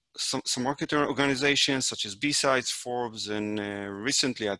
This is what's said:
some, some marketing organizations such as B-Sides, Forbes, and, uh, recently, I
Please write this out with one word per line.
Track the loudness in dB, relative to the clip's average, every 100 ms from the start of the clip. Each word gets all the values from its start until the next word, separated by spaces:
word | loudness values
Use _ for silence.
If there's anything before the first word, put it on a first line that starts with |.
| _
some, | -6 -4 -2
some | -2 -2
marketing | -2 -2 0 2
organizations | 2 2 2 2 2 4 4 2 0
such | -2
as | -6
B-Sides, | -4 0 2 4 4 2
Forbes, | -4 -4 -2 -2 -4 -4
and, | -2 -2 -2
uh, | -4 -4 -6
recently, | -4 0 0 0 0
I | -2